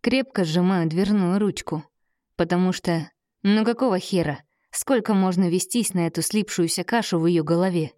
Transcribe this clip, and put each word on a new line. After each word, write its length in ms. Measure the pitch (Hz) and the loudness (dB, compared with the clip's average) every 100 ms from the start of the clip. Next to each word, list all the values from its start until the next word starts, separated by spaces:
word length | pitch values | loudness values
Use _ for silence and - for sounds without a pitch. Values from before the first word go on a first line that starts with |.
крепко 440 | - 254 262 - | 0 0 -2 -2
сжимаю 440 | 170 165 180 190 165 | 0 2 2 2 0
дверную 500 | 160 196 208 175 196 | 0 0 2 2 0
ручку. 460 | 208 - - 160 - _ _ _ _ | -2 -4 -8 -8 -10 _ _ _ _
Потому 380 | - 170 175 185 | -4 0 2 2
что... 360 | 180 - 165 147 _ _ _ | 0 -2 -2 -4 _ _ _
Ну 200 | 196 214 | 0 2
какого 360 | 220 233 254 180 | 2 0 0 0
хера? 400 | - 190 156 143 _ _ _ | 0 -2 0 -4 _ _ _
Сколько 420 | - - 262 208 | -10 0 0 2
можно 340 | 202 185 175 180 | 2 2 2 2
вестись 460 | 180 - 240 202 | 0 -2 -2 -2
на 140 | 185 170 | 0 -2
эту 140 | 170 | -2
слипшуюся 600 | 160 214 202 - 165 - | -2 -2 -2 -2 -2 -2
кашу 380 | 185 233 208 170 | -2 -2 0 0
в 60 | 165 | 2
ее 180 | 170 | 2
голове? 480 | 156 170 185 175 156 | 2 2 2 0 -4